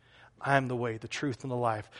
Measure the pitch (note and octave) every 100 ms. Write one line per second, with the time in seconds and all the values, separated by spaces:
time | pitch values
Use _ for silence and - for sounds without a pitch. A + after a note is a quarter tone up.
0 | _ - - - C3+ C#3 C3 B2 A#2+ A2
1 | - - D3 A#2 C3+ B2 A#2+ G#2+ -